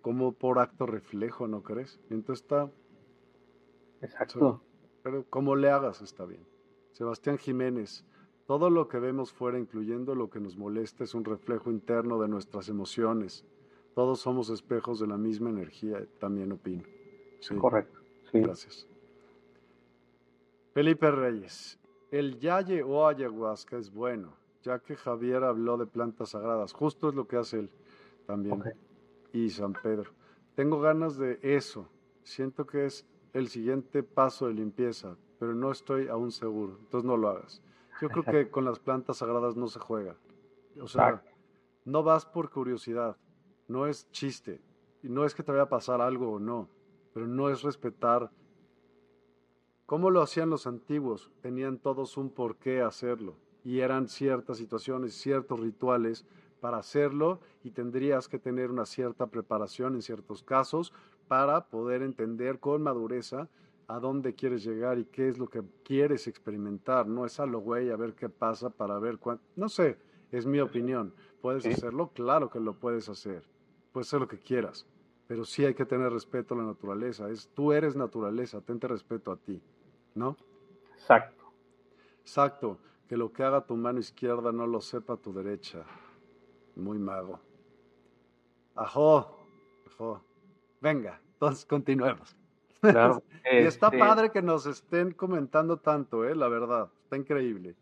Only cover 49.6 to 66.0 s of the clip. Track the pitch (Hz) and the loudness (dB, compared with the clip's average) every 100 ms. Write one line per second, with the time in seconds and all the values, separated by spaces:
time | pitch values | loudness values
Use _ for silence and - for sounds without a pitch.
49.6 | _ _ - 151 185 180 147 165 165 151 | _ _ -4 2 6 6 4 2 0 0
50.6 | 127 120 - 147 131 104 - _ 127 127 | -4 -10 -4 -2 -2 -4 -8 _ -8 -6
51.6 | 135 127 139 135 131 143 135 131 117 - | -6 -4 -2 -2 -4 -6 -8 -4 -6 -4
52.6 | 131 127 113 - 123 117 98 78 _ _ | -2 0 0 -2 -4 -4 -6 -14 _ _
53.6 | 123 127 127 131 123 - 139 127 120 117 | -4 0 0 0 -2 -2 0 0 -2 -10
54.6 | 113 113 131 127 123 - 135 135 123 120 | -6 -6 -4 -6 -6 -6 0 0 0 -4
55.6 | 113 104 127 123 113 113 - - _ _ | -4 -2 2 2 2 -4 -12 -20 _ _
56.6 | 120 117 - 143 143 143 160 180 - _ | -6 -4 -2 2 2 2 0 0 -8 _
57.6 | 123 117 120 127 139 135 - 123 131 127 | -12 -8 -4 0 2 2 0 -6 -4 -2
58.6 | 127 127 107 - 123 113 117 117 101 110 | -2 -2 -4 -4 -4 -2 -4 -4 -4 -4
59.6 | 101 - 127 127 107 107 - 104 - 135 | -4 -4 -4 -4 -6 -12 -12 -16 0 2
60.6 | 131 160 175 - - _ _ 131 143 160 | 2 -2 -6 -12 -20 _ _ 2 4 2
61.6 | - 113 120 127 135 127 113 117 123 131 | 0 -6 -2 -2 -4 -4 -6 -2 -4 -2
62.6 | 143 147 151 120 113 123 - 127 160 _ | -2 0 0 -2 -4 -6 -6 -10 -10 _
63.6 | _ _ - 117 131 139 127 120 131 123 | _ _ -12 -6 -4 -2 -4 -4 -4 -2
64.6 | 107 110 120 123 110 - 131 123 120 113 | -4 -4 -2 -2 -4 -2 -2 0 -6 -8
65.6 | 98 - - 135 | -10 -16 -2 2